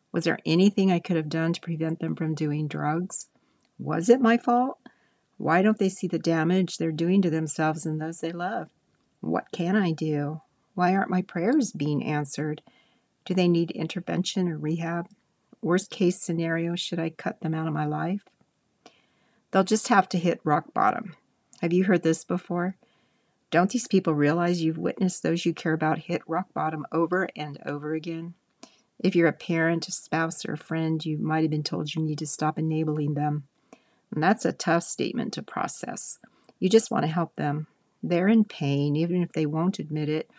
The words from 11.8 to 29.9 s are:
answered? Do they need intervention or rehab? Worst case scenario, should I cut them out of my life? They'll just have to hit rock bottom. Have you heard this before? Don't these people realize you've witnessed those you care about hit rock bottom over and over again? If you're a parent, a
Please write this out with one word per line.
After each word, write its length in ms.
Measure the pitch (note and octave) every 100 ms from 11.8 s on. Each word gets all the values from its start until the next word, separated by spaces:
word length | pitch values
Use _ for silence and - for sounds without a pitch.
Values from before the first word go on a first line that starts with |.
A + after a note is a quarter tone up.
| D3 D3
answered? 560 | - D3+ C#3+ - D3+ D3+ - _ _ _ _ _
Do 100 | -
they 120 | F#3 F3
need 240 | E3 E3
intervention 800 | - E3 F3+ F3 E3+ F#3 - F3+
or 100 | D#3
rehab? 480 | D3+ E3 E3 E3+ F3 _ _ _ _ _
Worst 280 | - F3+ -
case 300 | - F3+ -
scenario, 540 | - E3 E3 E3 E3+
should 240 | F3 - E3+
I 120 | E3
cut 300 | D#3+ - -
them 140 | D#3+
out 140 | D#3+ D#3+
of 40 |
my 140 | D3+ D3+
life? 380 | D3+ E3 G3 - - _ _ _ _ - _ _ _ _ _ _
They'll 100 | G3
just 260 | F#3 A3 -
have 200 | G#3 -
to 100 | F3+
hit 220 | F3 -
rock 320 | D#3+ D3 -
bottom. 400 | - G#2 - - - _ _ _ -
Have 120 | E3+
you 120 | F3+
heard 180 | F#3+ F3
this 220 | D#3+ E3
before? 520 | - F3+ - F3 F3+ - _ _ _ _ _ _ _
Don't 180 | E3 F#3+
these 160 | B3 -
people 280 | F#3+ F3
realize 480 | D3+ D3 E3 F3 F3
you've 160 | D#3+ E3
witnessed 440 | F3 - F#3 -
those 240 | D#3+ E3+ F3
you 80 |
care 180 | E3 E3+
about 260 | D#3+ D#3 D#3+
hit 240 | - F3 -
rock 260 | D#3+ F#3+
bottom 320 | - D#3 D#3 -
over 380 | D#3+ E3 F3+ F#3 -
and 240 | D3+ C#3+
over 300 | - D3 D3+
again? 400 | D#3+ D#3+ E3 E3+ - _ _ - _ _ -
If 140 | F#3+ F3+
you're 120 | E3
a 40 |
parent, 560 | - - E3 E3 E3
a 40 | -